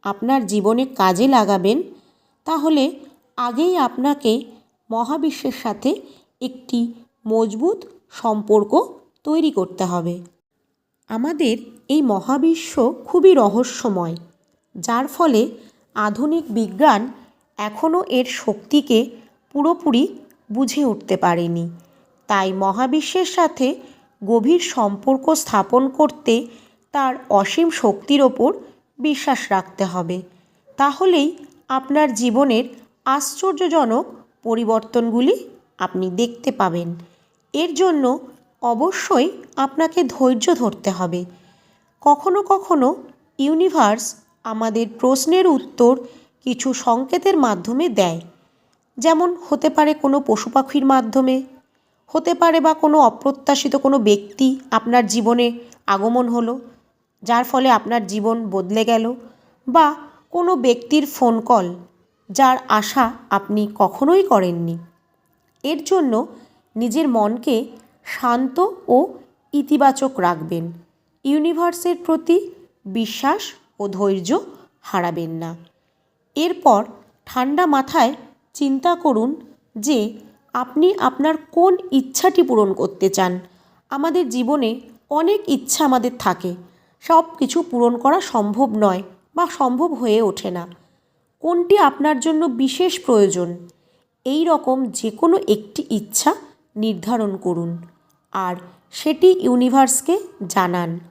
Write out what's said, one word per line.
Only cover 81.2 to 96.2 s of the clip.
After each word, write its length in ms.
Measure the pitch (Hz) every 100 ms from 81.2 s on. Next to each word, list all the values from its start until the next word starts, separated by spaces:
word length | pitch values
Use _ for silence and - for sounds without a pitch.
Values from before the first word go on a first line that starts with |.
| 294 311 -
কোন 220 | - 359 370 -
ইচ্ছাটি 500 | 269 262 - 370 370
পূরণ 260 | 285 226 202
করতে 340 | 190 185 - 190
চান। 240 | 196 185 180 - _ _ _ _
আমাদের 340 | 269 320 339 285
জীবনে 400 | 240 240 294 233 247 - - _
অনেক 300 | 294 330 415 415
ইচ্ছা 340 | 277 - - 302
আমাদের 280 | 254 240 247
থাকে, 320 | 202 180 185 180 - _ _ _
সব 200 | - 330 330 -
কিছু 200 | 269 339
পূরণ 300 | 339 240 240 240
করা 220 | 269 339
সম্ভব 480 | - 240 208 208 269 214
নয় 240 | 208 185 196 - _
বা 120 | - 349
সম্ভব 380 | - 262 247 330
হয়ে 260 | 269 240 214
ওঠে 280 | 220 196 196
না। 120 | 180 175 175 _ _ _ _ _ _
কোনটি 320 | 311 349 349 403
আপনার 380 | 302 269 294 285
জন্য 220 | 330 311 330 233
বিশেষ 380 | 269 - 370 359
প্রয়োজন, 500 | - 226 196 185 175 175 175 _ _ _ _ _ 254
এই 160 | 294 330
রকম 320 | 302 262 262 254
যে 180 | - 226
কোনো 240 | 214 330 339 -
একটি 340 | 214 - - -
ইচ্ছা 420 | 220 214 -